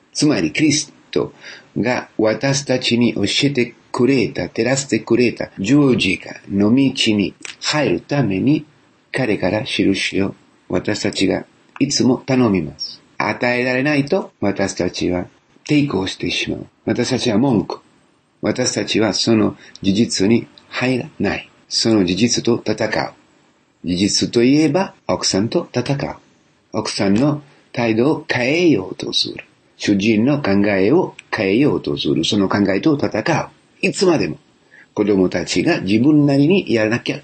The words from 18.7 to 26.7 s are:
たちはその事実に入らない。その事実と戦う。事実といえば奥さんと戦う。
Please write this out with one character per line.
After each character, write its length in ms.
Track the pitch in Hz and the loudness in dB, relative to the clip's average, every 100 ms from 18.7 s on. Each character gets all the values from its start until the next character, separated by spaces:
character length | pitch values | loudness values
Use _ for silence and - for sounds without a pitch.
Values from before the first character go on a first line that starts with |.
た 120 | 113 101 | -2 -2
ち 160 | 101 | 0
は 120 | 110 | 0
そ 220 | - - 113 | 0 2 2
の 220 | 101 - - - | 2 -2 -14 -6
事 120 | 98 | -2
実 360 | 95 120 - 95 | 0 0 0 2
に 180 | 117 - - _ | 2 0 -14 _
入 280 | - 127 127 | -6 -2 -2
ら 120 | - - | -6 -6
な 160 | 98 76 | -4 -4
い。 140 | - _ _ | -10 _ _
そ 260 | - 117 | -2 2
の 120 | 110 87 | 2 2
事 100 | 92 | 2
実 280 | 117 - - | 0 0 0
と 180 | 120 - | 0 -2
戦 220 | 107 110 | -4 -2
う。 260 | 82 65 - _ _ _ _ _ _ | -4 -6 -10 _ _ _ _ _ _
事 140 | 82 90 | -4 0
実 340 | 98 - 92 | 0 0 0
と 120 | 120 | 2
い 120 | 123 147 | 4 4
え 140 | 156 | 2
ば 240 | 175 196 - - | 0 -4 -6 -4
奥 200 | 90 - | -4 0
さ 140 | 95 | -2
ん 80 | 113 | 0
と 180 | 175 - 123 | -2 -4 -4
戦 200 | 123 143 | -2 -4
う。 200 | 76 - _ _ _ _ _ | -4 -10 _ _ _ _ _